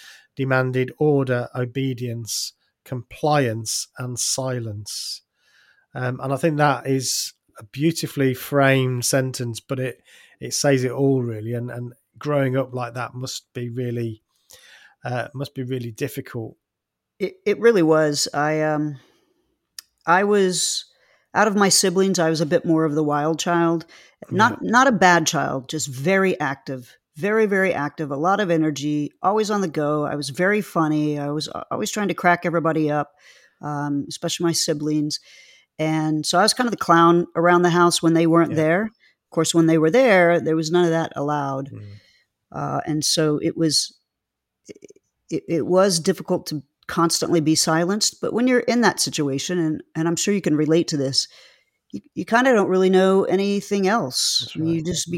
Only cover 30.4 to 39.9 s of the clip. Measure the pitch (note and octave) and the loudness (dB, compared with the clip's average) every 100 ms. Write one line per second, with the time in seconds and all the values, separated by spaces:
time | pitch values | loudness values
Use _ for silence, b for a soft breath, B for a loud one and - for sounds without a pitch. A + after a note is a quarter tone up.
30.4 | F3+ G#3+ - F3 D#3 D3+ D3+ D3 C#3+ D3 | 0 0 -2 -2 0 0 0 -2 -4 -6
31.4 | D3 - - - G#3 - G3+ F3+ F3+ F3 | -6 -10 -8 -6 -6 -4 -4 0 2 2
32.4 | F3 E3 D#3 D#3+ D3+ D3 C#3+ _ b b | 0 0 0 0 0 0 -4 _ b b
33.4 | b b D3 D3 D3 C#3+ - - E3+ - | b b -8 -6 -4 -4 -6 -6 -6 -2
34.4 | E3+ D#3+ - D3+ D3 D3+ D3+ - B B | 0 0 0 -2 0 0 -2 -4 B B
35.4 | B B B - D#3 D#3 D#3 D#3 D3+ F3 | B B B -6 -2 0 0 -2 0 2
36.4 | G#3+ - B3 G3 - E3+ E3+ E3+ F3 - | 2 2 -2 -2 2 6 8 6 2 0
37.4 | F3 F3 F3 E3+ F3 E3+ E3 E3 E3 E3 | 4 4 4 4 4 4 2 4 4 4
38.4 | E3 D#3 D#3 F3 A3 _ _ _ _ - | 4 2 2 2 -2 _ _ _ _ -2
39.4 | D#3+ E3+ D#3+ E3 D#3+ | 0 4 4 4 4